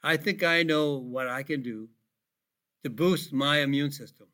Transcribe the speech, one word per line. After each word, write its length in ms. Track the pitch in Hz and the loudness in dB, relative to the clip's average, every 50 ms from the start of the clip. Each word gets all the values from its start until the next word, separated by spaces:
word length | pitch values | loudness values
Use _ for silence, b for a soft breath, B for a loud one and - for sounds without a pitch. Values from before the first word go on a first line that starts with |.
| - | 2
I 140 | 143 160 156 | 2 0 0
think 260 | 156 208 190 - 180 | 0 -2 -2 0 2
I 200 | 170 165 165 170 | 2 4 4 4
know 320 | 160 156 151 151 147 143 | 4 4 2 2 2 0
what 340 | 135 127 123 123 131 131 127 | -2 -6 -6 -6 -4 -4 -4
I 140 | 123 131 139 | -4 -6 -4
can 200 | 139 156 143 127 | -4 -4 -4 -4
do 240 | 120 113 107 110 113 _ _ _ _ _ _ _ _ _ _ _ _ _ _ _ _ _ _ _ | -6 -8 -8 -10 -14 _ _ _ _ _ _ _ _ _ _ _ _ _ _ _ _ _ _ _
to 60 | 139 | -12
boost 420 | 113 110 160 180 190 151 - - | -4 0 2 2 2 2 -2 -4
my 280 | 143 131 135 143 147 147 | -2 0 2 2 2 2
immune 320 | 143 139 139 143 143 143 143 | 2 2 2 0 0 -2 -4
system. 340 | - 120 104 _ _ 107 _ | -8 -14 -18 _ _ -20 _